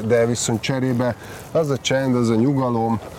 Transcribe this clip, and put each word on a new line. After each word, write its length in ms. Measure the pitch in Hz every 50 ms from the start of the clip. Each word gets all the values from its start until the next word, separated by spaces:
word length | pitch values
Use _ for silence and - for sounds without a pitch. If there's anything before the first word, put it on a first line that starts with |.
| 107
de 180 | 107 120 117 117
viszont 360 | 117 120 - - - 117 107
cserébe 540 | - - 139 131 127 131 127 117 127 123 110 - - - - - - -
az 180 | - 160 165 143
a 80 | 139
csend, 380 | 117 - - 143 135 135 131 123
az 140 | 123 120 113
a 60 | 117
nyugalom, 640 | 110 117 143 143 135 135 127 120 113 113 113 113 107 - - -